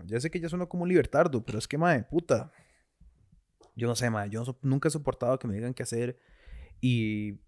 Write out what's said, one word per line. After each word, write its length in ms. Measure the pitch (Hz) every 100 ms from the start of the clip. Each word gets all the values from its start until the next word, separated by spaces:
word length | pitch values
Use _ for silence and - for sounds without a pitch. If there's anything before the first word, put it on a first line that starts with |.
| 87
Ya 140 | 113
sé 100 | 160
que 100 | 170
ya 80 | 165
suena 180 | 180 175
como 160 | 175
un 60 | 175
libertardo, 560 | 175 123 143 170 123
pero 140 | - 104
es 80 | -
que, 120 | 143
mae, 240 | 170 135
puta. 500 | 107 156 - 117 139 - _ _ _ _ - _ _ _ _ _ -
Yo 120 | - 120
no 100 | 117
sé, 140 | 123
mae, 180 | 107 101
yo 120 | 110
no 40 |
so-, 140 | 123 123
nunca 260 | 139 135 160
he 20 |
soportado 480 | 151 139 - 120 135
que 100 | 120
me 60 |
digan 180 | 101 120
qué 100 | 127
hacer. 360 | 120 117 120 120 _ - - - - -
Y, 600 | 127 120 107 107 104 101